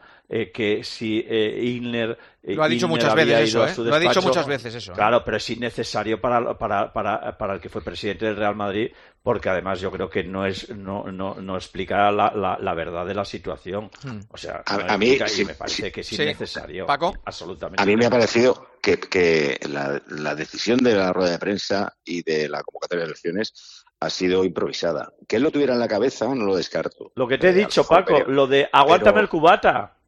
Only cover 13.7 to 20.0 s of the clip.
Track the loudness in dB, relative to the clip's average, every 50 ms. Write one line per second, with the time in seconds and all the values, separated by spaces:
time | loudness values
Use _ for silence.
13.7 | -8 -8 -8 -10 -16 -16 -14 -12 -12 -12 -14 -16 -16 -14 -12 -10 -10 -8 -6 -4
14.7 | -4 -2 -2 -2 0 2 4 4 4 4 2 0 -2 -2 -2 -4 -4 -8 -8 -6
15.7 | -6 -6 -6 -6 -8 -10 -10 -8 -4 -4 -2 -4 -4 -6 -8 -10 -10 -12 -12 -10
16.7 | -10 -6 -2 -2 -2 0 -2 -4 -4 -6 -10 -12 -12 -12 -12 -12 -10 -10 -10 -6
17.7 | -2 0 2 2 4 4 4 4 4 4 2 4 4 4 4 4 4 0 -4 -16
18.7 | _ _ 0 0 0 0 -2 -2 0 2 4 4 4 4 2 0 -2 -4 -6 -8
19.7 | -6 -4 -4 -4 -4 -6